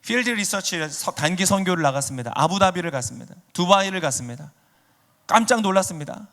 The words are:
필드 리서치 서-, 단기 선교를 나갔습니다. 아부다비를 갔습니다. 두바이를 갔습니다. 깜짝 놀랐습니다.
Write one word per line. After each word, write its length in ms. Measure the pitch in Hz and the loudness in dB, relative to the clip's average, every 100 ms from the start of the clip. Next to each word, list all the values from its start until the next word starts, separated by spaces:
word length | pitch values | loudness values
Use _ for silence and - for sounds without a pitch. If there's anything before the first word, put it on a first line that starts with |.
필드 300 | - 233 247 | -2 -2 0
리서치 580 | 226 196 196 185 175 156 | -2 -2 -4 -4 -4 -6
서-, 220 | 147 - | -4 -8
단기 320 | - 151 180 | 0 0 2
선교를 380 | 185 196 185 175 | 2 2 2 2
나갔습니다. 500 | 147 135 139 135 120 | 2 0 -4 -6 -6
아부다비를 560 | - 156 196 190 180 170 | 0 0 4 2 2 -4
갔습니다. 440 | 139 127 120 120 - _ | -4 -6 -10 -18 -20 _
두바이를 480 | - 175 196 196 190 | -2 6 6 6 -2
갔습니다. 520 | 160 127 123 120 147 _ _ _ _ _ _ _ - | -2 -4 -8 -12 -16 _ _ _ _ _ _ _ 2
깜짝 340 | 220 226 240 | 2 4 2
놀랐습니다. 680 | 202 190 185 165 147 - 208 | 4 2 0 -6 -12 -12 -16